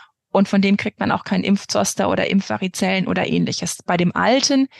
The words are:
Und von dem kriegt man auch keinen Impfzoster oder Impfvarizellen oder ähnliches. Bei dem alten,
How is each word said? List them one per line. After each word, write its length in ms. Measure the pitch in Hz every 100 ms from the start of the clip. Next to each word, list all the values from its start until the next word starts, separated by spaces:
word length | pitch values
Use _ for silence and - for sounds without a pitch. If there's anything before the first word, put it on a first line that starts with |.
| - _ _
Und 160 | 196 196
von 140 | 196
dem 160 | 196 202
kriegt 240 | - -
man 100 | 220
auch 140 | 196
keinen 180 | - 185
Impfzoster 680 | - 202 - 208 196 - 185
oder 180 | 190 -
Impfvarizellen 760 | 196 - - 190 - 190 190 185
oder 200 | 185 -
ähnliches. 520 | 175 160 - 175 -
Bei 140 | - 180
dem 180 | 180
alten, 540 | - 190 262 262 277 269